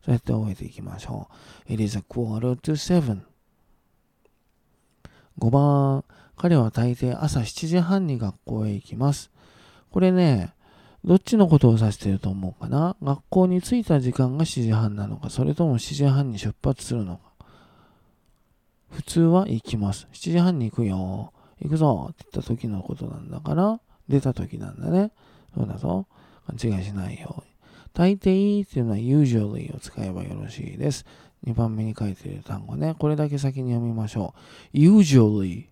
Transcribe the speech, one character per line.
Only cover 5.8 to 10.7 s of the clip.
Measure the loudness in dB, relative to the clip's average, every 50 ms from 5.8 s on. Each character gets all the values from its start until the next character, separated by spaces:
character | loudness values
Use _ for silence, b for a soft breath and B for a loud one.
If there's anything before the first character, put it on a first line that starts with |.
| 4 2 0 -2 -4 b b b b b b
彼 | -2 2 4 6
は | 6 4 4
大 | 2 0 0 0 0
抵 | 0 -2 -4 -4 -2
朝 | -2 -2 0 0 -2
七 | -2 -6 -8 -4
時 | 0 2 2
半 | 2 2 0 0 0
に | -2 -4 -4
学 | -4 -6 -6 _ _
校 | -8 -6 -4 -4 -4
へ | -4
行 | -6 -8
き | -10 -6
ま | -2 0 0 0
す。 | -2 -6 _ b b b b b b b b b b b b
こ | -2 2
れ | 2 4 4
ね、 | 4 4 4 4 2 0 -4 -10 b b b